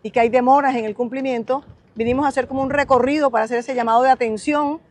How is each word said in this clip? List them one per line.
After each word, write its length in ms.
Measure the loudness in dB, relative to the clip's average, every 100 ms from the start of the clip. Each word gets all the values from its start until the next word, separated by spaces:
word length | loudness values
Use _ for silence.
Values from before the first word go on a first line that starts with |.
y 80 | -4
que 100 | 0
hay 100 | 2
demoras 440 | 2 4 4 4 -2
en 100 | -6
el 80 |
cumplimiento, 680 | -6 -6 -4 -4 -4 -4 -6 -6 -20 _
vinimos 300 | -4 -2 0
a 40 | 0
hacer 200 | -2 -4
como 140 | -4
un 80 | -2
recorrido 600 | -2 2 2 2 0 0
para 140 | 0
hacer 140 | -2 -4
ese 160 | -4
llamado 260 | -4 2 2
de 80 | 4
atención 720 | 2 0 -4 -2 -2 -2 -6 _